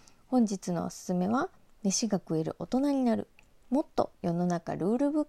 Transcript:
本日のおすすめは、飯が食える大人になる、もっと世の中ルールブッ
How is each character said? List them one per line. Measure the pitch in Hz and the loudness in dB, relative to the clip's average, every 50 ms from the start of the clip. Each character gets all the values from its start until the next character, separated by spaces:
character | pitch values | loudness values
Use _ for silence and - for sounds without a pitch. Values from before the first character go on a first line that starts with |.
| - - - - - - | -20 -20 -20 -20 -8 0
本 | 254 254 233 | 2 2 2
日 | 202 208 185 - - | 2 0 -6 -4 -4
の | 175 165 180 | -4 -2 -4
お | 185 | -6
す | - | -8
す | - - - 185 | -10 -6 -2 0
め | 180 180 190 | 0 2 2
は、 | 226 262 330 392 - - - _ - - | 0 0 -2 -4 -8 -16 -20 _ -20 -4
飯 | - 196 185 - - 214 | -2 -2 0 0 -2 0
が | 208 175 | -2 -4
食 | - - 160 156 | -2 -2 -2 -2
え | 160 | -2
る | 156 - _ | -2 -6 _
大 | 170 | -6
人 | - - 254 277 285 | -2 0 0 2 2
に | 277 269 254 | 0 2 2
な | 240 220 | 2 2
る、 | 208 - - _ - - - _ - - - | 0 -2 -8 _ -20 -20 -20 _ -20 -8 -2
も | 247 277 | -2 -2
っ | 330 - - | -2 0 0
と | - - - - _ | 0 0 0 -2 _
世 | - 175 | -4 -2
の | 170 170 180 | 0 0 0
中 | 180 175 165 - - 156 | 0 0 -2 -2 -6 -4
ル | 151 156 | -2 0
ー | 190 226 | 0 2
ル | 254 285 285 | 2 2 0
ブ | 294 302 | 0 0
ッ | 294 | -2